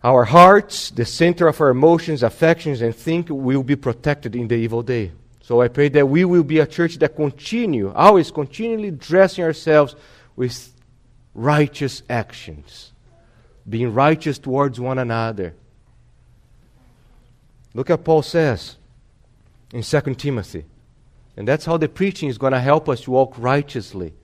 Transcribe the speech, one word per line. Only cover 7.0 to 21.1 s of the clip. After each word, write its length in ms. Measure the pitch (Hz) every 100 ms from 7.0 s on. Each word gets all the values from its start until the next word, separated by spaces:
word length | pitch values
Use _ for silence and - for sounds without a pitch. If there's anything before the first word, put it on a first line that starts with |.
| 156 -
continue, 760 | 147 - - 233 226 127 98
always 380 | - 180 196 151
continually 600 | - 139 - 226 226 208
dressing 520 | 151 - 185 190 -
ourselves 520 | 165 151 160 151 139 - _ _ _ -
with 360 | 127 123 - _ _ _ _ _ _
righteous 720 | - 127 151 147 - 139 - -
actions, 840 | 120 - - - 76 71 - - _ _ _ _ _ _ _ -
being 280 | 113 120 110
righteous 420 | 143 160 160 135
towards 420 | 135 131 139 120
one 200 | 123 131
another. 560 | 120 113 113 101 87 80 _ _ _ _ _ _ _ _ _ _ _ _ _ _ _ _ _ _ _ _ _
Look 160 | 113 131
at 140 | 165
Paul 180 | 160 156
says 540 | 139 170 151 104 - - _ _ _ _ _ _ _ _ _
in 80 | 120
Second 380 | 107 151 139 127
Timothy. 460 | 143 123 92 82 73 _ _ _ _